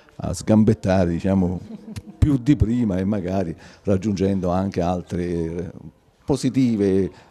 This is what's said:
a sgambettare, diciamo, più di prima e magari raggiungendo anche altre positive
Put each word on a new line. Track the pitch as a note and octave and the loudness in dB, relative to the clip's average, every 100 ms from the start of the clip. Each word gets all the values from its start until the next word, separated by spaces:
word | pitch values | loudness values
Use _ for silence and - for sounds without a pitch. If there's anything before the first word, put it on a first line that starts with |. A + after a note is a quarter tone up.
| _ - | _ -10
a | - | -8
sgambettare, | - - A2 G#2+ G#2+ F#2+ F#2+ F2 | -6 2 4 6 2 2 2 2
diciamo, | E2+ F#2+ G2 F2+ F2 - - - - - - | 0 0 2 0 -2 -10 -16 -16 -16 -14 0
più | D#3 C3+ | 2 2
di | A#2 D3 | 2 2
prima | G#2 B2 A2 F#2 | 2 0 0 0
e | |
magari | F#2+ G#2 F2 G2 E2+ D#2 - - | 0 -2 -2 -2 -2 -8 -16 -8
raggiungendo | G2 F#2+ G#2+ F2+ G2 G2 F2 | 0 0 0 0 0 0 0
anche | F#2 G2 F2+ | 0 -2 -2
altre | F2 F2+ - F2 F2 E2+ E2 E2+ F2 - D#2 _ _ _ - | -2 -2 -4 -6 -4 -4 -4 -6 -10 -12 -20 _ _ _ -4
positive | C3+ C3+ A#2+ B2 G#2+ G2 F#2+ F2+ - - | -2 0 0 2 2 2 2 0 -6 -20